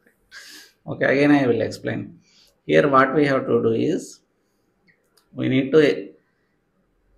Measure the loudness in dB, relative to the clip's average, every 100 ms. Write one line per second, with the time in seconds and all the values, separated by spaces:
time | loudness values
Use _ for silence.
0 | _ _ _ -20 -20 -20 -20 _ -14 -4
1 | 0 2 4 4 2 0 -2 -6 -8 -8
2 | -10 -16 _ _ _ _ -2 0 2 2
3 | 2 0 0 -2 -2 0 0 0 -2 -4
4 | -8 -18 _ _ _ _ _ _ _ _
5 | _ _ _ -6 -2 0 2 4 4 0
6 | -8 -20 _ _ _ _ _ _ _ _
7 | _